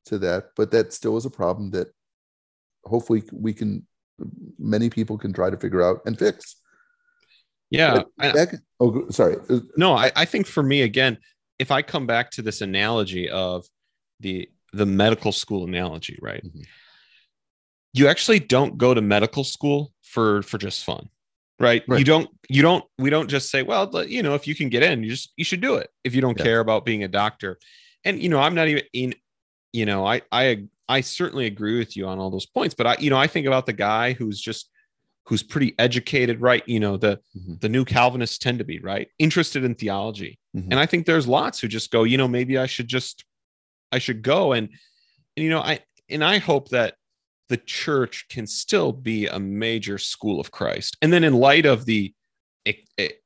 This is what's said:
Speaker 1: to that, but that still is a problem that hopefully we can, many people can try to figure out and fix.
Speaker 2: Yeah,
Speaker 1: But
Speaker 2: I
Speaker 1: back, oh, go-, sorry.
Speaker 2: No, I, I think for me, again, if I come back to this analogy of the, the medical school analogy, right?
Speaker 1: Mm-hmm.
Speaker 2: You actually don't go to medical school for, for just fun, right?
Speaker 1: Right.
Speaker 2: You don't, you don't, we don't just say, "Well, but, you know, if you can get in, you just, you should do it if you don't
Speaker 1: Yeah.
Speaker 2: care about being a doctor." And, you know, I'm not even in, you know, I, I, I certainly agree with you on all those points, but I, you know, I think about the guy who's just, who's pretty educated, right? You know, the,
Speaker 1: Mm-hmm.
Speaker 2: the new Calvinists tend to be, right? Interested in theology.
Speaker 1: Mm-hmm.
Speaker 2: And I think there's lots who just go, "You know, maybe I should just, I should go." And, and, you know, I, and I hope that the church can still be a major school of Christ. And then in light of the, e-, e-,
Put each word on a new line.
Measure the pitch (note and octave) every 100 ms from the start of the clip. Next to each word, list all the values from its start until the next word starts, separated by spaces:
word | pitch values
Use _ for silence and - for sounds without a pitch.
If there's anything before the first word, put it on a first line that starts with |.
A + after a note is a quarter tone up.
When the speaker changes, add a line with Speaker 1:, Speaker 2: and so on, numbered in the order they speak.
| -
Speaker 1:
to | G#2
that, | F#2 F2+ - -
but | G#2+
that | A#2 G#2+
still | - - A2
is | B2
a |
problem | - F2 G#2 G2+
that | F#2 F2 _ _ _ _ _ _ _ _ _
hopefully | - A#2 A#2 A2 G#2+
we | - A2
can, | G#2+ G#2+ F#2+ - _ _ - - - - -
many | G#2+ G#2+ A#2
people | A2+ A2 G#2+
can | G2+
try | F#2+ F#2
to | F#2
figure | - F#2
out | F2 F#2 -
and | A2+
fix. | G#3 - - - _ _ _ _ _ _ _ _ _ _ -
Speaker 2:
Yeah, | - D#3+
Speaker 1:
But | A#2+ - -
Speaker 2:
I | C#3
Speaker 1:
back, | C#3+ F3 E3+ - -
oh, | B2
go-, | A2 -
sorry. | - - - - B2+ - -
Speaker 2:
No, | F#3
I, | C3 B2+ -
I |
think | E3 A3+ F#3+
for | -
me, | C#3 C#3+
again, | A#2+ G#2 C3 A2 _ _ _ -
if | C3
I | A#2
come | - D#3+ B2
back | A#2 A#2+
to | -
this | G#2+ G#2
analogy | G2+ F#2+ G#2 A#2 F#2+ F#2 F2
of | F2 F#2 F2+ - _ _ _ _ _
the, | G2+ F#2 - _ _
the | G2 G2+
medical | G2 G#2 A2+ A2
school | G2+ - G2+
analogy, | F2 F2+ F2+ D#2+ - -
right? | - -
Speaker 1:
Mm-hmm. | - - - _ _ _ _ _ _ _ _ _ _ _ _
Speaker 2:
You | B2+ C#3+
actually | E3 - A3
don't | C3+ B2+ C#3+ -
go | B2
to | B2
medical | G#2 G#2 A2+ -
school | C3+ - D3 C#3+ D3 _
for, | - - A2 G#2
for | G2+ A2
just | G2 -
fun, | - - - _ _ _ _ -
right? | B2 A#2+ -
Speaker 1:
Right. | C3
Speaker 2:
You |
don't, | C3+ D#3 G3 _ -
you | C3+
don't, | D#3 F3+ - -
we | C3+
don't | D3+ C#3+
just | C#3 -
say, | C3+
"Well, | C3 G#3+ G3
but, | G#3 E3+
you | B3
know, | E3
if | C#3+ -
you |
can | D3+ C#3
get | A#2
in, | E3 C3+
you | A2
just, | B2+ - -
you |
should | E3+ F3+
do | B3
it | A#3+ - _
if | C3
you | B2
don't | C3 A#2
Speaker 1:
Yeah. |
Speaker 2:
care | A#2+ A2+
about | A2 A2 A#2
being | G#2+
a | G2
doctor." | G2 G#2 - G2 F2+ _ - _ _
And, | G3+ G3
you | F3+
know, | D3+
I'm | D3
not | E3+ D#3
even | D3 -
in, | A#2+ B2+ - _ _ _ _ _
you | A2+
know, | G#2+ G2 G2
I, | A#2+ -
I, | A#2 C3 A2 G2+ _ -
I | C3+
certainly | B2+ - F3 C#3
agree | A#2 G2+ G#2+ A#2
with | A2+
you | G2+ F#2+
on | F#2+
all | F#2+
those | F#2+ -
points, | - -
but | - A#2
I, | A#2+
you | D3
know, | C3+
I | D3
think | F3 C3+
about | C3 B2+
the |
guy | G#2 G2+ A2 A#2+
who's | B2 A2+ G2+
just, | - A2 - _ _ _ _ _ -
who's | G#2+
pretty | - D#3 C3+ -
educated, | A#2+ B2 - C#3+ B2 A2+
right? | B2 B2 -
You | A2+
know, | G#2 G2
the, | G#2+ G2 _ G2+
Speaker 1:
Mm-hmm. | F#2 E2
Speaker 2:
the | A2
new | B2
Calvinists | B2+ B2 B2 B2 A#2 -
tend | B2+ B2
to |
be, | B2 -
right? | F2+ G2 - -
Interested | D#3 F3 D#3 C#3+
in | B2+
theology. | A2+ A2 G2 G#2+ G2 F#2 - _ -
Speaker 1:
Mm-hmm. | F#2
Speaker 2:
And | B2+
I | D#3+
think | F3
there's | E3 E3 B2
lots | C3 D#4+ -
who | A#2
just | A2 -
go, | A#2
"You | A2+ C3
know, | C3
maybe | B2 B2+ C3
I |
should | C3 - A#2+
just, | C3 - - - _ _ _ _ _ _
I | B2+
should | - A2+
go." | A2+ D#3+ F3
And, | A#2+ G#2+ - _ _ _ _ _ -
and, |
you | D#3+
know, | D#3+
I, | - D3+ _ _ -
and | D3+
I | D#3 G3+
hope | E3+ C#3 C3+
that | B2 A2+ - _ _ _ _ -
the | A#2+
church | - - - C#3+ B2 - -
can | - G#2+
still | - - G#3 D#3+
be | B2+ B2 A2 G#2
a | F#2+
major | G2 G2+ A2+ A2+ G2 G2+
school | - - G#2+ F2
of | -
Christ. | - E2 G1+ - -
And | D#3
then | F3
in | D#3+
light | B2+ C3+ C#3+ C#3+
of | A#2+
the, | B2 A2 G2 - _ _ _ _
e-, | - G#2 _ -
e-, | F#2 -